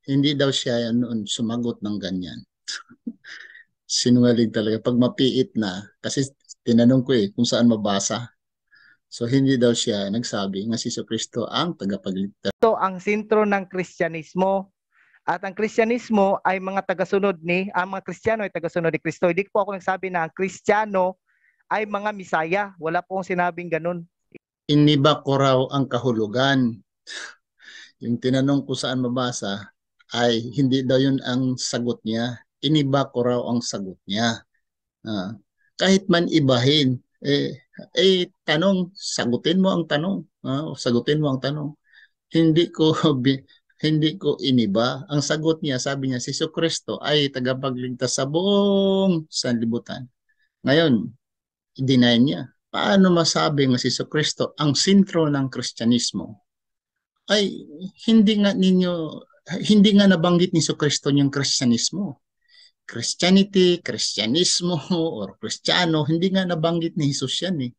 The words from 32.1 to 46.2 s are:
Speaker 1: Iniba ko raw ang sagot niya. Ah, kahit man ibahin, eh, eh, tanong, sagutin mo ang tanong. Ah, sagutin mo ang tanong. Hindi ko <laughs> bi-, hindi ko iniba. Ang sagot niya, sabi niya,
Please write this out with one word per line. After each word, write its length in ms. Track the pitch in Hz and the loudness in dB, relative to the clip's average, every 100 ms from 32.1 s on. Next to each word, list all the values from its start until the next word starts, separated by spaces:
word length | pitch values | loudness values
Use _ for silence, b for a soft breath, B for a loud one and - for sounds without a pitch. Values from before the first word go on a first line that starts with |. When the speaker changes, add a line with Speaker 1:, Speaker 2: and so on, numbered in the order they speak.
| 113 120 120 _ _ | -4 -4 -8 _ _
Speaker 1:
Iniba 480 | 139 156 139 139 135 | 0 2 2 0 0
ko 80 | 123 | -2
raw 200 | 120 123 | -2 -2
ang 160 | 80 120 | -2 -4
sagot 380 | 117 110 95 90 - | -4 -8 -10 -14 -8
niya. 320 | 101 117 113 _ _ _ _ _ _ | -2 -2 -2 _ _ _ _ _ _
Ah, 320 | - 107 92 117 _ _ _ | -8 -8 -6 -10 _ _ _
kahit 320 | - 180 190 196 | -2 2 2 4
man 220 | 170 175 | 2 2
ibahin, 720 | 160 135 123 127 151 135 123 _ _ | 2 2 2 4 4 2 -2 _ _
eh, 380 | - 143 139 143 _ - - | -2 -2 -2 -8 _ -20 -8
eh, 360 | - 185 185 180 _ | 0 2 2 -2 _
tanong, 500 | - 156 190 185 180 | -4 0 2 0 -2
sagutin 680 | - - - 120 120 151 185 | -8 -10 -4 -2 -2 0 2
mo 120 | 190 | 2
ang 140 | 175 | 0
tanong. 400 | 160 147 175 202 160 _ | -2 -2 -2 -6 -8 _
Ah, 300 | 127 135 156 | -6 -6 -6
sagutin 440 | 131 131 120 117 151 | -6 0 0 0 0
mo 120 | 151 | 0
ang 100 | 131 | -2
tanong. 300 | 131 151 147 - b b b _ _ | -4 -6 -8 -12 b b b _ _
Hindi 400 | 160 165 160 170 | 2 4 4 0
ko 240 | - 156 | 0 0
<laughs> 220 | 156 165 135 | 2 0 2
bi-, 240 | 127 135 - b _ _ | 0 0 -6 b _ _
hindi 340 | 156 156 156 | 0 2 0
ko 220 | 196 147 - | -2 -4 -2
iniba. 720 | 135 127 107 101 120 135 - | 0 2 2 2 0 -2 -4
Ang 100 | 147 | -4
sagot 400 | 139 156 156 160 | -2 0 0 -2
niya, 200 | 151 127 | -2 -4
sabi 300 | 143 139 135 | -4 -4 -4
niya, 80 | 127 | -4